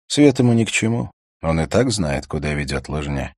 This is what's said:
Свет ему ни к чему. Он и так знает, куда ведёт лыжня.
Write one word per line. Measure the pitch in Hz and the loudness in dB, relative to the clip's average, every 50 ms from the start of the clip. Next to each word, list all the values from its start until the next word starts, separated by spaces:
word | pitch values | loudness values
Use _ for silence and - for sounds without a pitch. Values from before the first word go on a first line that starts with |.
| _ - | _ -4
Свет | - 147 147 143 127 - | 2 6 6 6 6 4
ему | 123 123 117 | 4 4 4
ни | 117 110 | 4 2
к | - | 0
чему. | - - 110 113 117 120 123 - - _ _ _ _ _ | 0 -2 0 0 -2 -2 -6 -8 -12 _ _ _ _ _
Он | - 80 82 80 | -4 -2 0 0
и | 78 - | 0 0
так | - 104 127 131 | 2 2 2 2
знает, | 104 101 82 73 69 67 - | 0 -2 -2 -2 -2 -4 -6
куда | - - 76 71 76 73 | -6 -6 -6 -4 -4 -4
ведёт | 73 71 67 69 65 - - | -4 -4 -4 -6 -6 -6 -6
лыжня. | 71 76 73 71 71 67 65 - - | -6 -6 -6 -4 -4 -6 -6 -8 -12